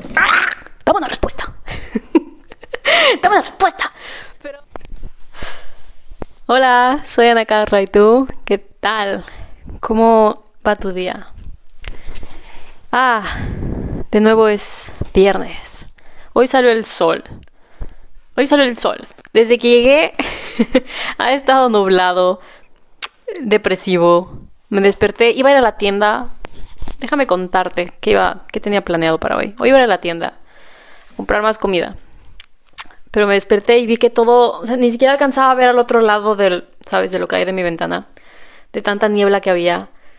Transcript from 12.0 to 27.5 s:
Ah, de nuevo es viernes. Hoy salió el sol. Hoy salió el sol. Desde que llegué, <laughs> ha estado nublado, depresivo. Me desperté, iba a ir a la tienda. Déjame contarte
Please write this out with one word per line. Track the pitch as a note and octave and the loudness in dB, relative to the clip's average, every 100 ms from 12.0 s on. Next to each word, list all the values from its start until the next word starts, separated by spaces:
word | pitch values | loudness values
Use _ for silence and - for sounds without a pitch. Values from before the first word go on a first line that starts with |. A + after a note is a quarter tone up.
| - - - - - - - - - | -4 -4 -4 -8 -10 -10 -10 -12 -4
Ah, | A#3+ C4 A3+ F#3+ - - - - - - - - | -2 0 0 -4 -8 -8 -6 -6 -6 -8 -8 -2
de | G#3 | 2
nuevo | G#3+ A3 A3 | 4 4 4
es | G#3 - - - - - | 2 -4 -8 -8 -10 -2
viernes. | F#3+ G3 F#3+ - - - - - - - - - | 2 4 2 -4 -10 -14 -14 -16 -18 -18 -16 -4
Hoy | - B3+ | 0 2
salió | C4 B3 | 4 4
el | A3+ | 2
sol. | - - E3 - - - - _ - - - - - - - - | 0 0 0 -2 -6 -20 -20 _ -20 -12 -12 -12 -16 -18 -8 -2
Hoy | C#4 | 2
salió | D4 C4 | 4 2
el | A#3 | 0
sol. | G#3+ - - - - | -4 -6 -12 -20 -2
Desde | G#3+ A3+ A#3+ | 2 4 4
que | A#3+ | 4
llegué, | A#3+ B3 C#4+ E4+ - - - - - A#3 | 4 6 4 2 -4 -8 -8 -8 -4 0
<laughs> | C4 B3+ - - - | 0 -2 -12 -10 -4
ha | - | -2
estado | C4+ C4+ C4 B3 | 0 2 4 4
nublado, | G#3+ F#3+ F#3 F3+ F3+ F3+ F#3 - - - - _ - - _ - F#4 | 2 2 2 2 2 0 -2 -8 -20 -20 -20 _ -16 -16 _ -14 -8
depresivo. | A#3+ G#3 G#3 F#3 - F3+ E3+ F3 F#3 - - - - | 0 0 0 -4 0 2 4 4 0 -12 -20 -20 -6
Me | G3 | 2
desperté, | G3 - G3+ - A#3 | 2 2 0 2 2
iba | A3+ C4+ | 4 4
a | |
ir | C#4 | 4
a | |
la | A#3 A3 | 4 0
tienda. | G3+ G3 G#3 A#3+ B3 - - - - - - - | -2 0 0 0 -4 -8 -8 -8 -8 -4 -4 -4
Déjame | B3+ D4 C4 | -4 -2 0
contarte | F3+ F#3 | -2 -2